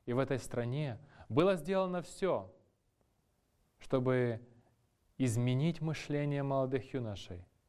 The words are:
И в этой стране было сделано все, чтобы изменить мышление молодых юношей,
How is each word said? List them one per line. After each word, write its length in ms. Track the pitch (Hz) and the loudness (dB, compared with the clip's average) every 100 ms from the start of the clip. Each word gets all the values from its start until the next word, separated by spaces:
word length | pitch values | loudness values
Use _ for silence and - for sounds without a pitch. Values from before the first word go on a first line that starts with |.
| - | -2
И 60 | |
в 60 | 123 | 0
этой 200 | 135 135 | 0 -2
стране 600 | - - 120 135 151 107 - - - | -2 -4 -2 -2 -4 -6 -12 -20 -2
было 260 | 113 185 | 2 4
сделано 480 | 185 151 190 190 180 | 4 0 0 0 -2
все, 500 | - - 185 127 95 - _ _ _ _ _ _ _ _ _ _ _ _ | -6 -2 0 0 -2 -14 _ _ _ _ _ _ _ _ _ _ _ _
чтобы 640 | - 135 127 127 120 113 - - _ _ _ _ _ - | -2 2 4 4 2 0 -8 -20 _ _ _ _ _ -2
изменить 640 | 131 113 123 127 160 170 | 0 2 2 2 2 0
мышление 640 | 160 151 - 147 147 143 | -2 -4 -2 -2 0 0
молодых 500 | 139 135 131 131 - | 0 0 2 0 -2
юношей, 540 | 135 117 98 - 90 - _ | -4 -4 -6 -10 -14 -16 _